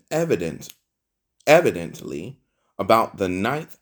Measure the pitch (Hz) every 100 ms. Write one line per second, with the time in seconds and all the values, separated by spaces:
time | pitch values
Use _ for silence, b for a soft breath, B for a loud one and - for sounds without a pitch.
0 | _ 156 165 101 82 71 - - _ _
1 | _ _ _ _ - 160 143 87 82 -
2 | - 71 101 135 _ _ _ - 101 113
3 | 107 - 95 92 107 147 160 -